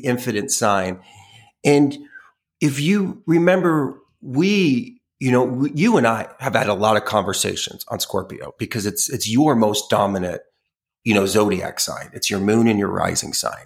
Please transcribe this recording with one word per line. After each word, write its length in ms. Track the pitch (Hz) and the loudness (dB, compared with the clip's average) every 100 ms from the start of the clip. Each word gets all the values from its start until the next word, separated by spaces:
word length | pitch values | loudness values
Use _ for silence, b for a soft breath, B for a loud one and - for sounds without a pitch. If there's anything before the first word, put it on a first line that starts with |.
| 127 | -4
infinite 440 | 123 123 104 101 | -4 -2 -4 -4
sign. 500 | - 110 98 92 92 B B B B B _ 139 | 0 2 2 -2 -6 B B B B B _ 4
And 320 | 143 139 - B B B _ _ _ | 4 4 0 B B B _ _ _
if 180 | 147 127 | -2 0
you 420 | 156 208 190 - - | 0 0 0 -4 0
remember, 720 | 165 175 185 175 156 131 - _ _ | 2 4 4 2 0 -2 -8 _ _
we, 800 | 139 131 190 208 165 120 - - _ _ | -6 0 2 4 2 2 -2 -14 _ _
you 100 | 131 | 0
know, 160 | 123 127 | 2 2
w-, 280 | 123 143 147 | -2 -4 0
you 220 | 220 196 | 2 4
and 100 | 117 | 2
I 220 | 110 - - | 0 -6 -10
have 160 | 131 113 | -4 0
had 140 | 110 | 0
a 40 | |
lot 220 | 98 107 104 | 2 2 2
of 80 | |
conversations 800 | - 107 95 - 98 90 - - - | 0 0 0 -2 -4 -4 -8 -12 -10
on 100 | 113 | -8
Scorpio 540 | - 98 92 - 71 - | -6 -6 -8 -12 -16 -10
because 280 | 113 117 98 | -8 -6 -4
it's, 240 | - - | -4 -4
it's 200 | 117 107 | -4 0
your 260 | 117 156 120 | 2 4 4
most 340 | 107 104 - | 2 0 0
dominant, 520 | 107 101 98 90 85 - _ _ _ _ _ | 0 2 0 -4 -6 -12 _ _ _ _ _
you 100 | 117 | 0
know, 120 | 104 98 | 2 2
zodiac 560 | 104 104 92 90 - | 2 2 0 -4 -6
sign. 300 | - - - | -6 -8 -14
It's 160 | - - | -8 -4
your 100 | 101 | 0
moon 300 | 101 110 117 | 2 4 4
and 100 | 104 | 2
your 120 | 98 | 0
rising 420 | 95 87 87 - | -2 -2 -2 -4
sign. 320 | - - - | -6 -6 -8